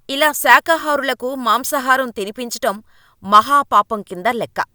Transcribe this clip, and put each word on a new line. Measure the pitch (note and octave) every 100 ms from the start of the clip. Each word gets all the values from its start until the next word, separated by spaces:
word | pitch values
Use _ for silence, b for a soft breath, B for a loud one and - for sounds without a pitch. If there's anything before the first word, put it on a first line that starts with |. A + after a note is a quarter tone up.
| -
ఇలా | C#4 D4+
శాకాహారులకు | - C4 C4 - D#4+ D4+ C#4+ C4+ B3 B3+ C4+
మాంసాహారం | A#3 A#3 C4 C#4+ C4 C4 B3+
తినిపించటం | A3 G3 B3+ A#3+ - A3+ G#3 - b b b
మహాపాపం | F#3+ G#3 C4 C#4+ - G#3 - G#3+
కింద | - F3+ A3
లెక్క. | A#3 D3+ - -